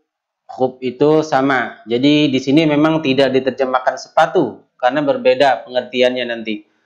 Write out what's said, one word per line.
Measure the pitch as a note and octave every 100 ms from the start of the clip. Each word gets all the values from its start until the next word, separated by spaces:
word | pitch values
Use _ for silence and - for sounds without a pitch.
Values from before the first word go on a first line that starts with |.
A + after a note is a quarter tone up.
| _ _ _ _ _
Khuf | - B2+ -
itu | B2+ B2 D3 D#3
sama. | D#3 C3+ C#3 C3 A2 - G#2+
Jadi | A#2+ C#3+ D3 D3+
di | C3
sini | C3+ D3
memang | D#3 D3 D#3 D#3
tidak | C#3+ C3 C3+ C3
diterjemahkan | C3 B2 C3 B2+ C3+ -
sepatu | - - E3 F#3 A#2+ - _ -
karena | B2 D3
berbeda | C#3 B2 B2+ B2+ C#3 B2 B2
pengertiannya | B2+ B2 B2+ B2 B2+ A#2+
nanti. | A#2 A2 G#2 _ _